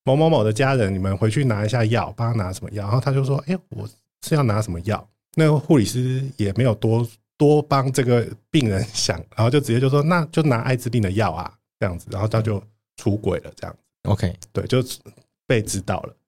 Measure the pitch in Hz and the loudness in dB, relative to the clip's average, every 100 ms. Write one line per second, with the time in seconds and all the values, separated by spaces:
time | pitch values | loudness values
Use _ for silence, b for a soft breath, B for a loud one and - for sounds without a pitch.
0 | - 139 160 147 107 110 135 135 98 98 | 0 4 4 4 2 2 2 2 0 0
1 | 98 95 110 147 131 104 107 123 110 113 | -2 0 0 2 0 0 0 0 0 0
2 | - - 117 113 90 92 - 104 98 127 | -2 -4 -2 -2 -4 -6 -10 -8 -2 0
3 | 143 135 131 139 - 185 - 113 107 _ | 0 0 0 -2 -2 -6 -6 -12 -12 _
4 | _ _ - 156 120 104 107 85 98 95 | _ _ -2 0 2 0 -2 -4 -2 -4
5 | - _ _ - 156 151 - 151 98 123 | -6 _ _ 2 4 2 4 4 4 0
6 | 127 131 135 - 101 95 127 104 113 113 | -2 -4 -6 -4 -2 2 2 2 0 0
7 | 117 - _ - 147 151 143 139 135 131 | -2 -8 _ 2 4 4 2 0 0 0
8 | 123 120 - 110 _ 156 113 95 - - | 2 2 0 -10 _ 0 2 0 -2 -4
9 | - 82 - - 117 143 123 117 135 143 | -4 -4 -6 0 2 2 2 0 2 2
10 | 151 180 156 - 156 117 135 123 127 120 | 2 0 0 0 0 0 0 -2 -2 0
11 | 98 98 98 78 71 _ _ - 101 82 | 0 0 0 -2 -10 _ _ -6 -6 -6
12 | - 95 110 113 113 101 - _ _ - | -10 -4 -2 0 0 -4 -8 _ _ -6
13 | 107 104 - 92 - - 87 - _ _ | -2 -2 -2 -4 -8 -14 -14 -14 _ _
14 | - 101 90 - - - 95 127 127 - | -2 0 -2 -6 -8 -8 -2 -2 -2 -10
15 | - - _ _ - 117 104 98 - 90 | -18 -20 _ _ -2 -2 0 -6 -6 -6
16 | - - | -8 -18